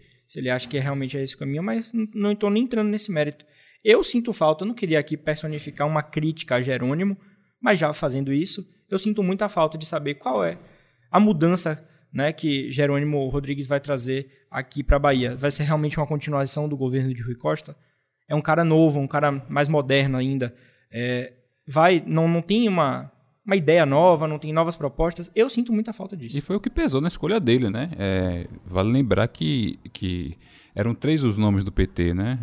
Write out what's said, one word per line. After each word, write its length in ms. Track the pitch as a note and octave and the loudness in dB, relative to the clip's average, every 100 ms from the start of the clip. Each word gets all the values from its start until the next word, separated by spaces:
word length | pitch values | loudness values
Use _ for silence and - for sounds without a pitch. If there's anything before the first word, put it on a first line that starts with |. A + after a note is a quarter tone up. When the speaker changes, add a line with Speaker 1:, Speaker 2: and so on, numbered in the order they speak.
| _ _ _ | _ _ _
Speaker 1:
se 120 | - | -6
ele 100 | B2+ | -2
acha 180 | B2+ - | -2 -2
que 100 | C#3 | -4
é 40 | |
realmente 360 | C#3 C#3 C3 C#3 | -2 -4 -4 -6
é 60 | |
esse 120 | C3+ - | -6 -6
o 20 | |
caminho, 260 | C#3 D3 | -6 -4
mas 300 | G3 A3+ A3+ | -4 -4 -4
n-, 160 | A3+ G#3+ | -4 -4
não 220 | G#3+ G3+ G#3 | -2 -2 0
tô 140 | G#3 | 0
nem 140 | G#3+ | 2
entrando 260 | B3 A3+ G#3+ | 0 0 0
nesse 220 | G#3 - | -2 -2
mérito. 340 | E3 D3 C#3+ _ _ _ _ | -2 -2 -4 _ _ _ _
Eu 200 | A3 A#3+ | 4 4
sinto 300 | - A#3+ A#3 | 4 -2 -2
falta, 300 | - D#3 D#3 | 2 2 2
eu 40 | G3 | -2
não 80 | A#3 | -4
queria 240 | F3+ D#3 | 0 0
aqui 160 | C#3+ D3+ | 0 -4
personificar 720 | - D3+ D#3 D3+ D3 - D3 | -4 -4 -6 -8 -8 -4 0
uma 160 | D#3 | 0
crítica 520 | D3 D#3 D#3 D#3+ - B2 | -2 -4 -4 -4 -2 0
a 60 | |
Jerônimo, 560 | B2+ B2 B2 D3+ G3 G3 _ _ _ _ | 0 -2 -2 0 -2 -4 _ _ _ _
mas 180 | B3 F#3+ | 0 2
já 140 | D#3 | 0
fazendo 400 | D3+ D3+ C3 C#3 | 0 -2 -2 -2
isso, 340 | C#3 F3+ - F3+ _ _ | -2 -2 -8 -14 _ _
eu 100 | F#3+ | -4
sinto 240 | G#3+ G#3+ | -2 0
muita 240 | F#3 F#3+ G#3 | 0 -2 -2
falta 300 | F3+ D#3 D#3+ | 0 -2 -2
de 80 | D#3 | -6
saber 300 | D#3+ C#3+ C#3+ | -6 -4 -6
qual 280 | B3+ A3+ | -4 -2
é 140 | E3+ F3 - _ _ _ _ | -2 -4 -14 _ _ _ _
a 100 | F#3 | 4
mudança, 680 | G#3+ E3 E3 F3+ E3+ D#3 - _ _ | 4 4 2 2 -2 -6 -12 _ _
né, 220 | C3 D3 | -4 -2
que 360 | D#3+ D#3 C#3 B2+ | -2 -2 -2 -2
Jerônimo 580 | C3 C#3+ C#3+ D3 D3 C3+ | 0 0 2 0 -2 -2
Rodrigues 380 | C#3 C3+ C#3+ C3 | -4 -4 -6 -4
vai 120 | C#3+ | -4
trazer 500 | C#3 C3+ B2 C3 C3+ _ _ | -2 -4 -2 -4 -6 _ _
aqui 320 | C3 C3+ C#3+ | -10 -8 -2
pra 160 | C#3+ C#3+ | 2 4
Bahia. 360 | C#3+ C3 A#2+ B2+ | 4 2 0 -2
Vai 140 | C#3+ | -2
ser 140 | - | 0
realmente 340 | D3 D#3 D3+ D#3+ | 0 0 0 -2
uma 80 | D3 | -2
continuação 640 | D3 D3+ C#3+ C#3 D#3 D3 | -4 -2 -2 -2 -4 -4
do 80 | C#3+ | -2
governo 360 | C3 C3 C3 | -2 0 -2
de 100 | B2 | -4
Rui 120 | A#2 A#2+ | -8 -6
Costa? 400 | D3+ D#3 - - _ _ _ _ - | -4 -4 -8 -20 _ _ _ _ -4
É 80 | D3+ | -2
um 60 | |
cara 220 | D3 D#3 | 2 2
novo, 360 | E3 D#3+ D#3+ C#3+ | 6 6 6 4
um 80 | C#3 | 0
cara 360 | D3 D3 C#3 - | 0 0 0 -2
mais 180 | C#3+ D3 | 0 2
moderno 500 | D3+ C3 C#3 C3+ C3 | 2 2 2 2 0
ainda. 360 | C3 C3+ A#2+ - _ _ _ | -2 -2 -4 -8 _ _ _
É, 420 | A#2 B2 B2 B2+ - _ _ - | -6 -4 -4 -6 -14 _ _ -2
vai, 360 | C#3+ E3+ F3 D#3+ | 4 6 4 2
não, 220 | D#3 E3 | 2 2
não 140 | E3+ | 2
tem 260 | E3 G#3+ A3+ | 2 2 2
uma, 440 | F#3 C#3+ B2+ C3+ _ _ _ - | 2 0 -2 -10 _ _ _ -2
uma 100 | F#3+ | 2
ideia 300 | D3 E3+ D3 | 4 4 6
nova, 420 | C#3 F3+ D#3+ D#3 | 6 6 4 0
não 120 | D3+ | -4
tem 140 | D#3 | -2
novas 220 | D#3+ E3 E3 | 0 0 -2
propostas. 560 | D3 - E3 F3 F3 - | -4 -2 -2 -4 -4 0
Eu 140 | B3+ | 2
sinto 240 | A#3 A#3+ | 0 0
muita 180 | A3 A3+ | 0 -2
falta 240 | G#3 F#3+ F#3 | -8 -12 -12
disso. 220 | A#2 C3+ | -8 -6
Speaker 2:
E 40 | |
foi 140 | - G3+ | -2 -4
o 40 | |
que 100 | A#3 | -2
pesou 320 | - E4 C3 | 0 2 2
na 60 | E3 | 0
escolha 320 | - D3+ G#3+ | -2 -2 0
dele, 300 | B2+ B2 A2+ | 4 4 2
né? 200 | G#2+ E3 - | -2 -6 -4
É, 500 | G2 F#2+ F#2 F2 - - F#2+ | -2 0 -2 -4 -8 -14 -6
vale 260 | F2+ G#2 | 0 2
lembrar 360 | C3 B2 - A#2 | 2 2 2 0
que, 520 | - D#3 C#3 - - - | -2 -2 -2 -2 -6 -14
que 460 | - F#2+ F2+ D2 E2+ - - _ - | -8 -6 -6 -8 -12 -20 -20 _ -4
eram 200 | A2+ A2+ | -4 -2
três 280 | C3+ D#3 | -2 0
os 140 | B2+ G#2 | 2 2
nomes 260 | G#2+ G2 | 2 2
do 80 | F#2+ | 0
P 140 | - F#2 | 0 0
T, 280 | - F2 | 0 0
né? 260 | F2 G#2+ B2+ | 0 -2 -4